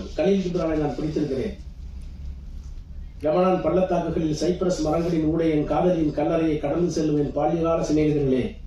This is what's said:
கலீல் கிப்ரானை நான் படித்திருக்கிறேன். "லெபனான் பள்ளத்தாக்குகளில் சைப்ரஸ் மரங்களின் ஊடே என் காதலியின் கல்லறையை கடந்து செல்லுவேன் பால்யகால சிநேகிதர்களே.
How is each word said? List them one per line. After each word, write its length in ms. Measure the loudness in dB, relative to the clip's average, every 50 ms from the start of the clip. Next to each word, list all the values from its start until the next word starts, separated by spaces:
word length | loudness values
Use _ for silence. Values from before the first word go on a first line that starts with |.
| -4 -6 -2
கலீல் 240 | 0 2 4 4 2
கிப்ரானை 360 | 2 0 -2 0 0 0 0
நான் 200 | 0 0 -2 -2
படித்திருக்கிறேன். 580 | -2 -4 -2 0 -2 -2 0 -2 -2 -4 -4 -6 -8 -12 -14 -14 -14 -14 -12 -12 -12 -12 -12 -12 -12 -10 -10 -10 -10 -12 -12 -12 -12 -12 -12 -12 -14 -14 -12 -12 -12 -12 -12 -10 -4
"லெபனான் 400 | -2 0 4 4 4 4 4 2
பள்ளத்தாக்குகளில் 760 | 2 2 2 2 2 2 2 0 0 0 -2 0 0 0 0 0
சைப்ரஸ் 420 | 0 0 0 0 0 0 0 0
மரங்களின் 420 | 0 0 0 0 0 0 0 0 2
ஊடே 260 | 2 2 2 2 2
என் 160 | 2 2 0
காதலியின் 480 | 0 0 2 2 2 2 2 2 0 0
கல்லறையை 440 | 0 0 0 2 2 2 2 0 0
கடந்து 340 | 0 0 0 2 0 0
செல்லுவேன் 460 | 0 0 0 2 2 2 0 0 0 0
பால்யகால 440 | 0 2 2 2 2 2 2 0
சிநேகிதர்களே. 720 | 2 2 2 4 4 4 2 2 2 2 2 2 0 -2 -4 -8 -14